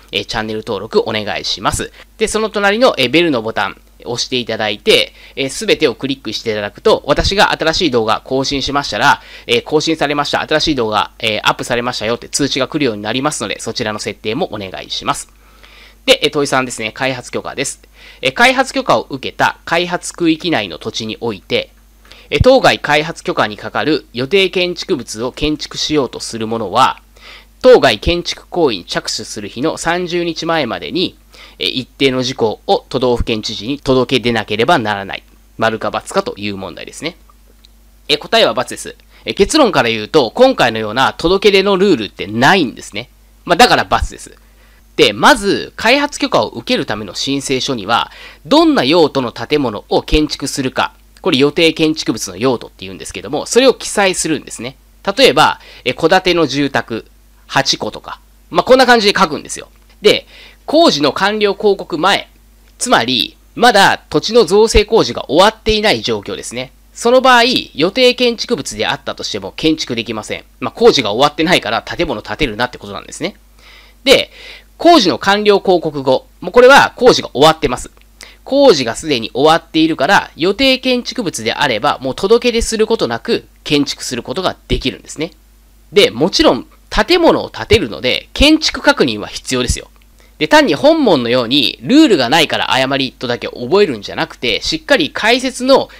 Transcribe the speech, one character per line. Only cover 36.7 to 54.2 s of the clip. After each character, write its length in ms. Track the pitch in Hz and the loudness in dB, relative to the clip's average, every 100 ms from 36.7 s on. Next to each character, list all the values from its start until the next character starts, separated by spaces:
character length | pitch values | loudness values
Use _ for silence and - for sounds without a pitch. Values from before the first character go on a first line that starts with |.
| 85 | -14
題 100 | - | -16
で 80 | |
す 100 | - | -12
ね。 140 | 147 - _ _ _ _ _ _ _ _ - | -14 -14 _ _ _ _ _ _ _ _ -4
え 60 | |
ー、 40 | 147 | -4
答 220 | - 226 | 0 2
え 60 | 175 | 2
は× 80 | 113 123 | 0 -4
で 80 | 104 | -8
す。 180 | - - _ - - | -12 -16 _ -14 -6
え 60 | |
ー、 20 | |
結 240 | 120 196 320 | 0 2 4
論 140 | 247 | 4
か 120 | 151 | 2
ら 60 | 117 | 0
言 140 | 113 | -2
う 40 | 107 | 0
と、 240 | 160 117 | 2 2
今 240 | - 254 254 | 4 4 4
回 160 | 135 | 0
の 80 | 110 | 0
よ 120 | 110 | -4
う 20 | |
な 200 | 110 127 - | 0 0 0
届 320 | 165 196 214 | 0 2 4
け 20 | |
出 120 | 196 | 4
の 140 | 190 190 | 2 2
ル 140 | 202 | 2
ー 60 | 147 | 2
ル 60 | 101 | -2
っ 40 | |
て 160 | - 90 | -10 -8
な 280 | 110 135 190 | 0 2 4
い 80 | |
ん 120 | 135 - | 0 -6
で 60 | |
す 120 | - 101 | -14 -12
ね。 140 | 123 _ _ _ | -14 _ _ _
ま 100 | - | -2
あ、 20 | 170 | 2
だ 100 | 240 | 4
か 80 | 147 | 2
ら× 100 | 107 120 - | 0 -2 -2
で 60 | - | -8
す。 180 | - - _ _ _ _ _ - | -18 -20 _ _ _ _ _ 2
で、 180 | 123 | 2
ま 220 | 104 202 277 | 4 4 4
ず、 380 | 101 131 69 - | 2 -2 -4 -4
開 240 | 220 277 | 0 2
発 200 | 285 - | 0 -4
許 100 | 277 | -2
可 140 | 156 | 0
を 60 | 107 | -2
受 140 | - | -4
け 140 | - - | -4 -2
る 80 | 143 | -2
た 100 | 107 | -6
め 100 | 104 | -8
の 100 | - | -8
申 260 | - 139 | -4 -4
請 180 | - 131 | -2 -4
書 140 | 123 | -4
に 140 | 127 92 | -6 -2
は、 240 | 113 - - - - - | -2 -2 -10 -20 -16 0
ど 200 | 294 339 | 4 4
ん 100 | 269 | 4
な 80 | |
用 260 | 131 175 151 | 4 4 4
途 120 | 135 | 2
の 100 | 123 | -4
建 280 | - 117 147 | -6 -2 -2
物 240 | 131 104 - | -2 -6 -4
を 140 | 185 | -4
建 240 | - 151 151 | 0 0 0
築 200 | - 143 | -4 -8
す 140 | - | -6
る 100 | 131 | -4
か、 220 | - 90 - _ _ | -2 -4 -6 _ _
こ 100 | - | -2
れ 60 | 139 | 2
予 140 | 143 | 2
定 220 | 147 165 | 4 2
建 220 | 156 156 156 | 2 0 0
築 180 | - | -4
物 160 | 117 - | -6 -6
の 80 | 90 | -4
用 200 | 123 117 | -2 -2
途 100 | 73 | -6
っ 20 | |
て 80 | - | -16
言 120 | 95 | -16
う 20 | |
ん 40 | 92 | -14
で 80 | - | -14
す 60 | |
け 100 | 92 | -12
ど 80 | 92 | -8
も、 160 | 139 - | -8 -2
そ 140 | 233 | 2
れ 80 | 262 | 4
を 60 | |
記 160 | - - | 2 -2
載 260 | - 196 | -2 0
す 100 | 180 | 0